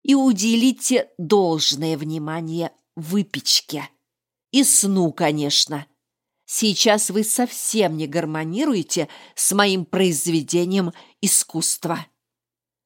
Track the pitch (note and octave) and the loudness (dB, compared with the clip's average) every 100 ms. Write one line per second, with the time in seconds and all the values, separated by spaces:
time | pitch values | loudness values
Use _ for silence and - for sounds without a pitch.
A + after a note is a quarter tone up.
0 | - C4+ C4+ G3 A3 A#3 C4 B3+ - B3+ | 2 4 4 2 2 4 2 2 0 0
1 | - - D#3 G#3 F3+ D#3+ - C#3 D#3+ D3+ | 0 -6 2 4 4 2 -2 -2 -2 -4
2 | D3+ D#3+ D3+ E3 D#3+ E3+ D#3+ _ _ - | -4 -6 -6 -8 -6 -6 -6 _ _ -14
3 | D#3 G3+ F#3 C#3+ - - - D3 D3 _ | -4 -2 -2 -4 0 -2 -2 -10 -12 _
4 | _ _ _ _ - B3+ C#4 - G3+ F#3+ | _ _ _ _ -2 2 4 4 2 2
5 | E3+ - D#3+ D3+ D3 - - D3+ D3 _ | 0 2 0 0 0 0 0 -4 -12 _
6 | _ _ _ _ - - G#3+ F3 A3+ G#3 | _ _ _ _ -10 -2 0 2 2 2
7 | - G3 G#3+ - B3 - - A3 F3+ D#3 | 2 -2 -2 -2 -2 -4 -4 0 0 0
8 | D#3 E3 D#3 D#3 D#3+ G3 D#4 G#3+ D3+ F3 | -4 -4 -4 -6 -6 -4 -2 -2 -2 -4
9 | D3+ - - - - G3 G3+ F#3+ D#3+ F#3 | -4 -8 -16 -4 -2 2 2 0 -2 2
10 | F#3 D3+ E3+ E3 C3 F3 F3 G3 E3+ - | 2 2 0 0 0 -2 0 0 -2 -6
11 | - - G3 - - D#3+ - - E3 E3 | -20 -4 0 0 -2 -4 -4 -4 -4 -6
12 | D#3+ _ _ _ _ _ _ _ | -8 _ _ _ _ _ _ _